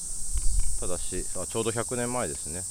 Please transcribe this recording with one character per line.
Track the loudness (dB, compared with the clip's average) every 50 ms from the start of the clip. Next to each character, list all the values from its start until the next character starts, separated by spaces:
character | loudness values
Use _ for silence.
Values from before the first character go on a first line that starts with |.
| -4 -4 -4 -4 -2 0 0 4 6 6 6 6 6 6 4 4
た | 2
だ | 0 0
し、 | 0 -2 -2 -2 -4 -4 -4 -4
あ、 | -4 -4
ち | -4 -2
ょ | -2
う | -2
ど | 0
百 | -2 -2 -2 -2 -2
年 | -4 -2 -2
前 | -2 -2 -2
で | -4 -4
す | -6 -8
ね。 | -8 -8 -8 -8 -8